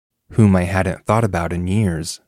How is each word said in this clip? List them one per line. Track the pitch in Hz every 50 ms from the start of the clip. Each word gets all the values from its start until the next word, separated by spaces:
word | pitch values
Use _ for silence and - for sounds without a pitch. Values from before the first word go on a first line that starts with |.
| _ _ _ _ _ -
whom | - - 110 101 95
I | 92 90
hadn't | 87 95 95 92 95 - - _
thought | - 107 113 113
about | 101 90 85 85 82 87
in | 87 87
years. | 90 95 110 110 92 82 78 82 - - - _